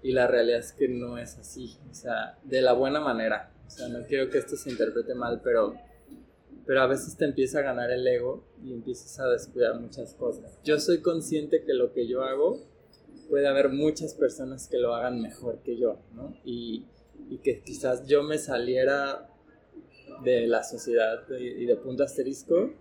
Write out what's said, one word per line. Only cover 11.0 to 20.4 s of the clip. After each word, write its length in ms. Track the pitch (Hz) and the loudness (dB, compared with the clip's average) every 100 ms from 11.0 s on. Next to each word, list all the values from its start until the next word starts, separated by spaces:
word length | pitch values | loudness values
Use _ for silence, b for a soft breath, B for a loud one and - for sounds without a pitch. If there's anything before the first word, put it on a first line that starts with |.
consciente 640 | 190 165 - 156 147 160 | 4 0 0 -2 2 0
que 100 | - | 2
lo 200 | 131 120 | 2 2
que 140 | - 117 | 0 -2
yo 160 | 127 | -2
hago, 360 | 131 135 160 262 - _ _ _ - - - | -2 2 0 0 -10 _ _ _ -20 -20 -2
puede 180 | 143 143 | 2 4
haber 220 | 139 139 | 4 4
muchas 440 | 135 151 151 156 | 4 0 0 -8
personas 540 | - 143 - 131 131 - | 0 0 0 -10 -10 -4
que 100 | 123 | 0
lo 180 | 120 117 | 0 0
hagan 260 | 123 123 | -2 -4
mejor 380 | 113 - 120 110 | -6 -8 -8 -8
que 140 | - 117 | -8 0
yo, 220 | 120 104 - 117 | 0 0 -12 -16
¿no? 200 | 139 - | -16 -14
Y, 420 | - 120 117 110 - _ _ - - | -10 -8 -8 -10 -12 _ _ -20 -14
y 80 | 127 | -2
que 240 | 139 117 | 0 -2
quizás 440 | - - 131 127 135 | -6 -6 -2 -2 4
yo 160 | 143 | 4
me 140 | 147 156 | 4 -4
saliera 920 | 151 127 123 127 131 139 139 - - - _ - _ - - _ - - | -2 -4 0 2 2 2 -2 -6 -12 -20 _ -20 _ -20 -20 _ -20 -6
de 240 | 127 123 | 2 4